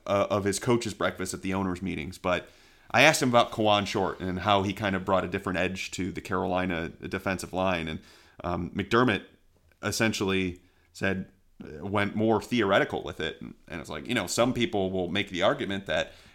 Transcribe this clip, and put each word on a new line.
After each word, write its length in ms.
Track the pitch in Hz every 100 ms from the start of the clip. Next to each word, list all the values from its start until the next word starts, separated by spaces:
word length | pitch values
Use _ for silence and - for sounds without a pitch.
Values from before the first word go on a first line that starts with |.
| -
uh, 200 | 101 -
of 140 | 101
his 140 | 98 95
coach's 360 | 127 120 107
breakfast 400 | - 92 92 92
at 80 | 92
the 100 | 95
owners' 280 | 95 95 87
meetings, 340 | 95 82 76 -
but 320 | 92 87 - - - _ -
I 120 | 113
asked 200 | 151 151
him 60 | 127
about 240 | 120 -
Kawann 340 | - 107 104 95
Short 340 | 107 90 -
and 180 | 92 90
how 220 | 104 98
he 100 | 98
kind 240 | 98 104 95
of 80 |
brought 200 | 92 92
a 40 | 92
different 300 | 95 98 87
edge 320 | 92 92 -
to 180 | - 92
the 80 | 85
Carolina 680 | - 92 92 92 92 82 82
defensive 640 | - - 95 98 90 -
line. 360 | 90 95 87 80
And, 120 | 90 - - - -
um, 280 | 87 87 85
McDermott 480 | - 98 117 123 95 - _ _ _ _ _
essentially 800 | 104 101 113 104 98 95 92 85 _ _ _
said, 340 | - 98 95 - _ _ -
uh, 240 | - 73 95
went 300 | 104 101 107
more 240 | 110 107
theoretical 600 | - 123 98 107 147 85
with 180 | 76 -
it. 200 | 80 -
And, 140 | 52 - -
and 120 | 82
it's 100 | -
like, 160 | 78 -
you 60 |
know, 120 | 120 87
some 260 | - 123
people 380 | 120 113 104 95
will 180 | 92 87
make 220 | 98 101
the 120 | 87
argument 440 | 104 147 98 98 90
that 260 | 80 - - -